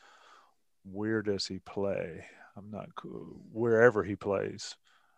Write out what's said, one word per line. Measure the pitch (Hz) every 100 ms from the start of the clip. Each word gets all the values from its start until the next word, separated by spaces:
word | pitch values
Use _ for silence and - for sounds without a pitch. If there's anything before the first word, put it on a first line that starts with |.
| - - - - - _ _ _
Where | 95 95 107 110
does | 104 98 -
he | 95
play? | - - 98 95 87 85 - - - 104
I'm | 104
not | 104 101
co-, | - - - - - -
wherever | 110 117 113 120 107
he | 90 98
plays. | 104 98 101 104 - - _ _ _